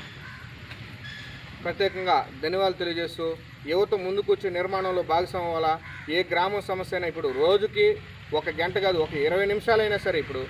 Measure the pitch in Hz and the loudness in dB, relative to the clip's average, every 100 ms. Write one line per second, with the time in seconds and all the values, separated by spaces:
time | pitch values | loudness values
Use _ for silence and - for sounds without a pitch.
0 | - - - - - - - - - - | -14 -14 -14 -14 -14 -16 -16 -14 -14 -14
1 | - - - - - - 170 170 196 185 | -14 -14 -14 -14 -16 -8 -6 0 0 0
2 | 185 151 - 127 156 185 196 180 175 170 | 2 2 0 -4 -2 2 0 0 -4 -2
3 | 165 165 165 160 - - 143 175 208 208 | -4 -4 -4 -6 -12 -12 -2 2 2 0
4 | 180 202 202 196 196 175 190 190 190 180 | 0 0 2 2 2 -2 0 0 0 0
5 | 156 165 175 185 170 165 160 156 - - | 2 2 2 -2 -2 0 2 0 -4 -12
6 | - 165 180 170 185 202 190 185 180 185 | -2 0 2 2 2 0 -2 -4 -2 -2
7 | 170 160 151 127 160 196 214 208 208 208 | -2 -2 -2 4 6 6 4 4 4 4
8 | - - - 151 165 160 175 196 190 175 | -4 -16 -4 -2 -2 -2 0 2 2 4
9 | 151 156 151 180 202 208 233 220 214 202 | 2 2 2 4 2 2 4 4 4 2
10 | 202 165 135 131 | 0 0 0 -4